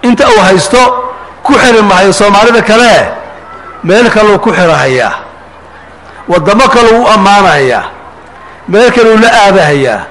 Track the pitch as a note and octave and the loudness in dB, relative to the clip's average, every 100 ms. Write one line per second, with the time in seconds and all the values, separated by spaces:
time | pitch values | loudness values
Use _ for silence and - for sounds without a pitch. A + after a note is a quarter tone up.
0 | B3 A#3+ C4 A3+ F#3 F#3+ - B3 B3+ - | 0 0 2 2 2 0 0 0 0 -2
1 | - - - - - C#4+ B3+ A3+ G#3 F3+ | -6 -10 -20 -10 -2 0 2 2 2 0
2 | G3 - G#3 G3+ A3+ A#3 G#3 A3 A#3+ E3+ | 0 0 0 2 2 0 0 2 2 2
3 | - - - - - - - - D#3+ G3+ | 0 -8 -16 -20 -20 -20 -20 -12 -2 0
4 | A#3 A3 G#3+ G3+ - F3 F3 D3 C3+ B2+ | 2 2 0 0 -2 -2 0 0 -2 -2
5 | G#2+ - - - - - - - - - | -4 -6 -16 -20 -20 -20 -20 -20 -20 -20
6 | - - - F3 D#3 G#3 C4 B3+ A#3 A3+ | -20 -20 -4 -2 0 0 2 2 2 2
7 | A#3 G#3+ F#3+ G3+ F#3+ D3 C3 A2+ - - | 2 0 2 2 2 0 -2 -2 -6 -18
8 | - - - - - - - G3 B3 B3 | -20 -20 -20 -20 -20 -20 -4 0 2 2
9 | A3+ A3 A3+ A3+ G3+ F#3+ D3+ C#3+ B2+ G#2 | 2 2 2 2 2 2 0 0 -2 -4
10 | E2+ | -8